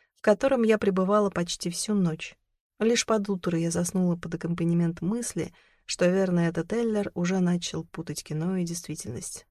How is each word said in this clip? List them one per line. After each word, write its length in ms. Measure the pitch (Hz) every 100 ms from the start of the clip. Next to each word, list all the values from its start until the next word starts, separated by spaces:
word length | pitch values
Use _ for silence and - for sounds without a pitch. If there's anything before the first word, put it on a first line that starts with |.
| _ _
в 60 |
котором 400 | - 208 - 262
я 160 | 220 214
пребывала 500 | 202 185 185 208 202
почти 400 | 175 175 - 175
всю 260 | 175 - 208
ночь. 400 | 180 160 - - _ _ _ _
Лишь 240 | 220 233 -
под 240 | 220 202
утро 300 | 196 180 170
я 120 | 165
заснула 460 | 170 175 185 180 170
под 180 | 170 170
аккомпанемент 680 | 170 175 170 170 170 170
мысли, 500 | 165 233 240 - - - _ _ -
что, 220 | - 180
верно, 340 | 190 185 175
этот 320 | 170 170 165
Эллер 400 | 220 233 208 202 -
уже 260 | 175 190
начал 440 | 180 175 - 156 165
путать 400 | - 165 151 -
кино 320 | 156 175 190
и 80 | 175
действительность, 840 | 170 - 156 - 123 185 - -